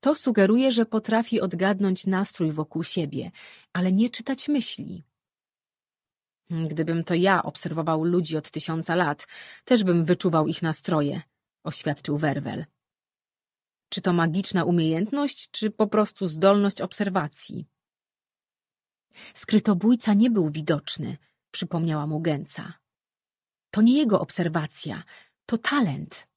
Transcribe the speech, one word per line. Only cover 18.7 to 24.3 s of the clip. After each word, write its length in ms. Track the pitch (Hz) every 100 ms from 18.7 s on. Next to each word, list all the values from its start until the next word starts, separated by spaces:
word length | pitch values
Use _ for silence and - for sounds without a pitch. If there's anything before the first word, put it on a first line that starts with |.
| _ _ _ _ - -
„Skrytobójca 800 | - - 214 - 190 202 240 -
nie 160 | 202 240
był 200 | 220 156
widoczny”, 680 | 151 156 151 - - 123 139 _ _ _
przypomniała 560 | - 180 170 165 156 147
mu 140 | 156
Gęca. 520 | 165 143 151 - - - _ _ _ _ _ _ _ _ _
„To 120 | -
nie 160 | 220 269
jego 220 | 285 202
obserwacja, 840 | -